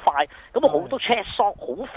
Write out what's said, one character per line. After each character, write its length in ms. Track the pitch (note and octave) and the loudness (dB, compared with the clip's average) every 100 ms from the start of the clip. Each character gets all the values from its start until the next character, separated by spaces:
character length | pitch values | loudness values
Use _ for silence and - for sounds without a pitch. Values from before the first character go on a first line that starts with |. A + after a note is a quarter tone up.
快， 240 | - C#3+ D3 - - | 0 2 0 -4 -6
噉 140 | A#3+ D4 | 2 4
啊 40 | |
好 80 | D3+ F3 | 2 -2
多 120 | C4 | -4
chat 240 | - A#3 | 0 -2
shot 300 | F#3+ - G#3 - | -2 0 0 0
好 280 | - C#3+ B3+ | -8 -8 -4